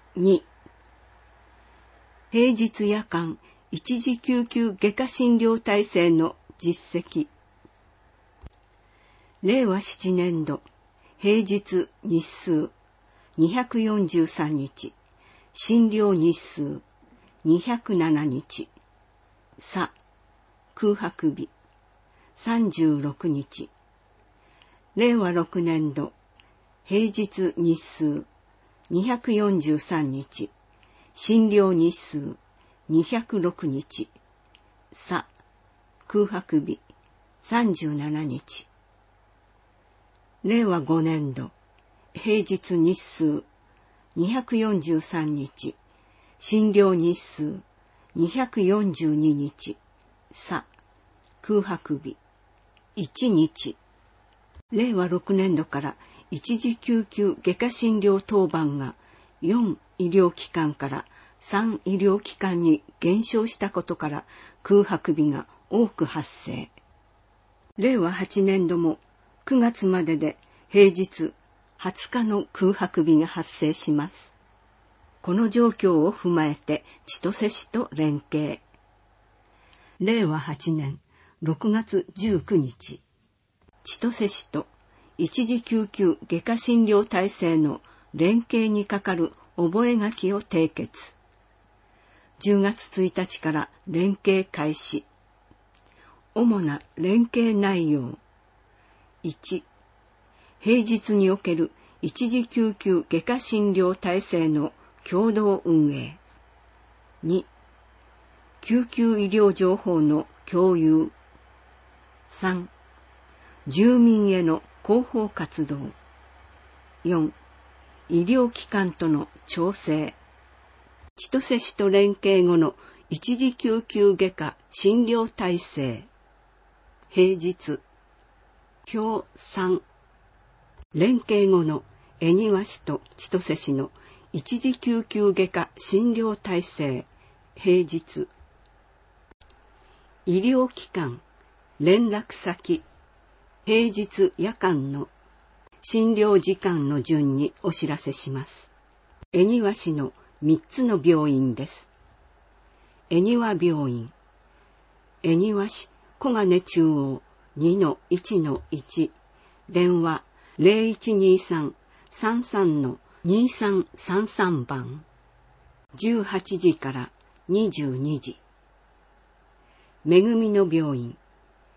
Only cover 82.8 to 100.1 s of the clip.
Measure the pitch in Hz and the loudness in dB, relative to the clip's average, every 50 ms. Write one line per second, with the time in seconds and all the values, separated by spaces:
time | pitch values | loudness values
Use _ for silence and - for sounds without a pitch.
82.8 | - - - - _ _ _ _ _ _ _ _ _ _ _ _ _ _ _ _ | -16 -16 -16 -18 _ _ _ _ _ _ _ _ _ _ _ _ _ _ _ _
83.8 | - - - - - 240 233 - 220 202 - - - - - 151 - _ _ _ | -12 -10 -8 -6 -4 -4 -2 -2 -4 -4 -4 -6 -10 -8 -8 -8 -8 _ _ _
84.8 | _ _ _ _ _ _ _ - 160 - - 254 240 220 247 233 233 - 233 220 | _ _ _ _ _ _ _ -4 -4 -4 -2 -2 -2 -2 -2 -4 -2 -2 -2 -2
85.8 | 214 202 - - 196 170 160 - - - 170 170 - 233 233 233 - 247 240 233 | -2 -2 -2 0 2 2 2 0 -4 -6 -6 -4 -4 -4 -4 -2 0 2 4 4
86.8 | 226 214 208 202 214 - - 180 190 202 - - 185 165 165 160 151 143 - - | 4 6 4 2 2 2 0 -2 -2 -2 -2 -2 0 2 2 2 2 0 0 -4
87.8 | - - - _ _ _ - - 160 185 226 233 233 - - 226 220 220 208 208 | -12 -20 -20 _ _ _ -4 0 2 2 2 2 0 0 0 0 0 0 0 -2
88.8 | 202 - 208 196 - 196 185 170 165 - - _ _ _ _ - 175 160 180 220 | -2 -2 -4 -4 -4 -4 -2 -2 -2 -4 -4 _ _ _ _ -2 0 0 2 2
89.8 | 240 240 240 220 208 220 226 - - 185 202 208 - - - 165 160 156 - - | 2 2 2 2 0 -2 -4 -4 -2 -2 -2 -2 -4 -2 0 0 0 0 -2 -6
90.8 | 120 - - - - - - _ _ _ _ _ _ _ _ _ _ _ _ _ | -12 -10 -12 -14 -16 -16 -16 _ _ _ _ _ _ _ _ _ _ _ _ _
91.8 | _ _ _ _ _ _ _ _ _ _ _ - - 202 202 196 196 202 226 - | _ _ _ _ _ _ _ _ _ _ _ -6 0 2 2 2 2 0 -2 -4
92.8 | - - - 190 185 180 - 190 185 - - - - 160 156 151 - - _ _ | -10 -10 -4 -2 -2 -2 -2 -4 -6 -6 -6 -8 -6 -4 -4 -4 -6 -8 _ _
93.8 | - 196 160 165 180 202 190 - - 202 190 190 190 - - - 147 156 156 - | -12 -6 -2 -2 0 0 -2 -2 0 0 2 2 0 -4 -6 -6 -4 -4 -4 -6
94.8 | - - - - - _ _ _ _ _ _ _ _ _ _ _ _ _ _ _ | -8 -8 -8 -10 -10 _ _ _ _ _ _ _ _ _ _ _ _ _ _ _
95.8 | _ _ _ _ _ - _ _ _ _ - 220 240 233 214 196 170 147 143 151 | _ _ _ _ _ -20 _ _ _ _ -2 0 2 2 2 2 0 -2 -4 -6
96.8 | - _ _ - 160 185 202 233 233 233 - 240 233 226 214 202 202 196 196 175 | -10 _ _ -6 -2 0 2 2 2 2 0 0 0 0 2 0 0 0 0 0
97.8 | 165 156 147 139 123 120 - - _ _ _ _ _ _ _ _ _ _ _ _ | 0 0 0 -2 -2 -6 -10 -14 _ _ _ _ _ _ _ _ _ _ _ _
98.8 | _ _ _ _ _ _ _ _ - 160 143 - - - 190 170 - _ _ _ | _ _ _ _ _ _ _ _ -10 -10 -10 -10 -10 -8 -8 -8 -8 _ _ _
99.8 | _ _ _ _ _ _ | _ _ _ _ _ _